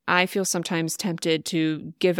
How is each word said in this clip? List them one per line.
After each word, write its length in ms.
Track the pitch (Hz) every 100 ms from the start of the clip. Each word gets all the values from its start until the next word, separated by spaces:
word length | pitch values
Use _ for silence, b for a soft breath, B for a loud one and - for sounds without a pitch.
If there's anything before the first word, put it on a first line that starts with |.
| -
I 200 | 180 185
feel 180 | 202
sometimes 540 | 190 180 170 170 165 -
tempted 480 | 196 170 170 160 -
to 480 | 170 160 156 - -
give 200 | 180 175